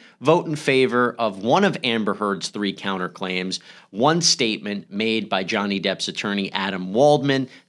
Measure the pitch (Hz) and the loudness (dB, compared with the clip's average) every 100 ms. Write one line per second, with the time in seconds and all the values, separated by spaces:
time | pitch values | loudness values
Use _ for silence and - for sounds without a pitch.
0 | - _ 131 170 175 147 - 131 123 123 | -16 _ 2 2 2 -2 2 4 4 4
1 | 120 117 110 98 113 170 196 135 123 117 | 0 0 -4 -2 0 4 4 2 -2 0
2 | 104 92 101 95 - 104 101 95 98 95 | -2 -2 -2 -2 -6 -4 -4 -4 -6 -4
3 | 90 - 92 92 92 90 - - _ 98 | -6 -6 -6 -4 -4 -8 -12 -20 _ 0
4 | 139 170 - - 113 104 104 101 85 101 | 2 4 2 2 0 0 -4 -8 -6 -2
5 | 113 110 98 95 92 110 101 98 95 92 | 0 0 0 -2 0 -2 0 -2 -2 -2
6 | - - 107 101 95 95 98 95 92 107 | -6 -6 -4 -2 -4 -4 -4 -4 -2 4
7 | 147 147 139 135 127 - | 4 4 2 0 -2 -10